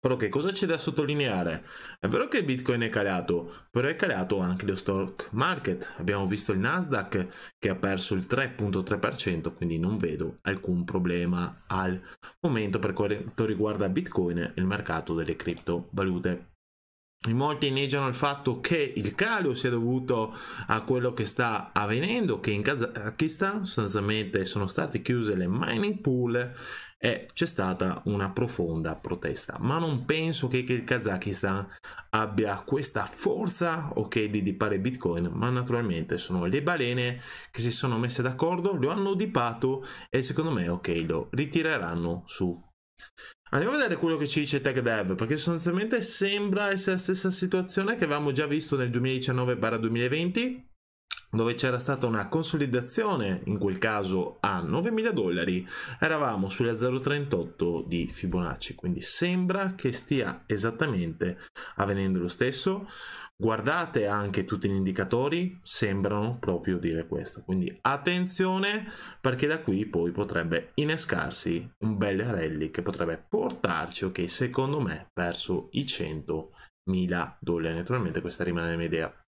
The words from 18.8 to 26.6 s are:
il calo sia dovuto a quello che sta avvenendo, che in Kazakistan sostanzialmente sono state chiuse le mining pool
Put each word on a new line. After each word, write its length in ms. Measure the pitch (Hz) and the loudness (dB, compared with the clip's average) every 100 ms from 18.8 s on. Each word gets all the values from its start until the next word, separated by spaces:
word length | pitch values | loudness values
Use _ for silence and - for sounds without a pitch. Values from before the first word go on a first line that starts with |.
| 139 | 2
il 220 | - 104 - | 0 -4 0
calo 360 | 214 220 170 | 0 2 0
sia 180 | 123 127 | 2 2
dovuto 640 | 120 117 127 127 120 110 - - - - | 2 2 0 2 0 0 -6 -12 -12 -2
a 140 | 110 | -2
quello 300 | - 127 123 | 2 2 2
che 120 | 120 | 0
sta 480 | 107 - 120 107 - | -2 2 2 0 -2
avvenendo, 680 | - 104 117 175 240 196 101 | 0 2 2 2 2 2 0
che 140 | - | 0
in 100 | 104 | 2
Kazakistan 1000 | 107 143 113 - 107 - 160 - 196 208 | 2 2 0 -2 -6 0 0 2 0 0
sostanzialmente 800 | 190 - 104 101 101 107 98 101 | -2 0 2 2 2 0 0 -2
sono 240 | 95 107 95 | 0 0 0
state 340 | - 156 - | 0 -2 -2
chiuse 320 | - 123 107 | 0 0 2
le 120 | 95 87 | 2 2
mining 500 | 107 - 226 202 196 | 0 0 2 0 0
pool 560 | - 127 123 120 123 - | 2 2 2 0 -2 -8